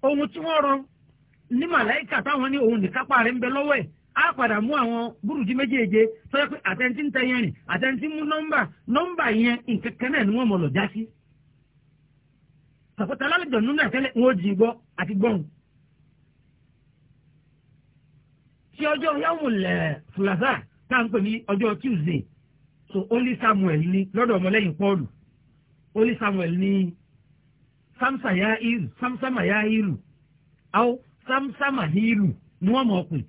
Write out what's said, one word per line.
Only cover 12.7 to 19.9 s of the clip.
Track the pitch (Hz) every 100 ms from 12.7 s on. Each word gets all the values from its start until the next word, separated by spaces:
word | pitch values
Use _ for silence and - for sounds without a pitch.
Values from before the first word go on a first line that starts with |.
| _ _ -
Àpótá | 196 277 277
alálejò | 339 330 247
nínú | 220
ẹ̀ | 294 262
tẹ́lẹ̀, | 254 269
wọ́n | 240 247 208
jí | 185
gbọ́ | 190 226 226 _
àti | - 180
gbọ́n. | 196 233 202 151 _ _ _ _ _ _ _ _ _ _ _ _ _ _ _ _ _ _ _ _ _ _ _ _ _ _ _ _ _ _ _ _ -
Tí |
ọjọ́ | 302 302 311 285
yawmul, | 320 330 294 214
eh, | 185 180 160